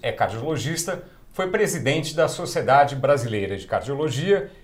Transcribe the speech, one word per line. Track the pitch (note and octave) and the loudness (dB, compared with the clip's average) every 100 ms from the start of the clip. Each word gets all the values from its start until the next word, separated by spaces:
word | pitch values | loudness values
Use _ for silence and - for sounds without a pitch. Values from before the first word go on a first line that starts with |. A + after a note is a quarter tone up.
é | A#2+ | -6
cardiologista, | - G2+ A2 C#3+ D3+ C3 E3 - F3 - - - | 0 -2 -2 -4 -2 -2 -4 -4 -6 -10 -20 -16
foi | - F#3+ | -6 -2
presidente | G#3 G3+ E3 A#2 D#3 - E3 | 0 0 0 0 0 -2 0
da | D3+ | 0
Sociedade | C3+ E3+ E3+ A#2 C3+ C#3+ C3+ | 0 -4 -2 4 6 6 2
Brasileira | C3+ C#3+ A#2 G#2+ F#2+ G2 | 2 2 2 -2 -2 -4
de | - | -2
Cardiologia | G#2 A#2+ C#3 D#3 B2+ F3 G3 - - | -4 -2 -2 -2 -2 2 2 0 -12